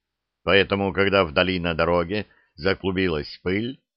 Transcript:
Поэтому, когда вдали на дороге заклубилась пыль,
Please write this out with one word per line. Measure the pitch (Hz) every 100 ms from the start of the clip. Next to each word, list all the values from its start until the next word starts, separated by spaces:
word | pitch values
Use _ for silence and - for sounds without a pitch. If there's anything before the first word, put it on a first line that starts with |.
| _ _ _ _
Поэтому, | 87 98 92 98 98
когда | 92 98 98
вдали | 85 71 92 92
на | 85
дороге | 80 82 87 85 104 98 _ _ -
заклубилась | 85 95 95 92 92 76 71 -
пыль, | 90 98 120 135 _